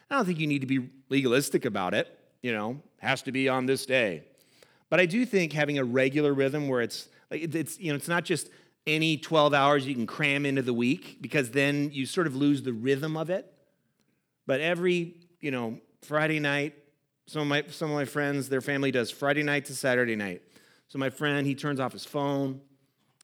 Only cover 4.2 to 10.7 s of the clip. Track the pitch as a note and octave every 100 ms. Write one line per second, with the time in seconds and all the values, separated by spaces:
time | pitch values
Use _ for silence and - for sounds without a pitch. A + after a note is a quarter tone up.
4.2 | - _ _ _ _ _ - E3 F3+ A3
5.2 | B3+ G3 D#3+ D3+ D3 C#3+ B2 B2+ C3+ C#3+
6.2 | D3 C#3 C3+ D3+ C#3+ B2 A2+ - - _
7.2 | - D3+ E3 D#3+ C#3 - E3+ C#3+ E3 F3
8.2 | E3+ D#3 - - _ _ - D#3 D#3+ D3+
9.2 | - D#3+ D3 C#3+ C#3 D3 C3+ B2 G#2+ -
10.2 | D3 C#3+ C#3+ C3+ B2+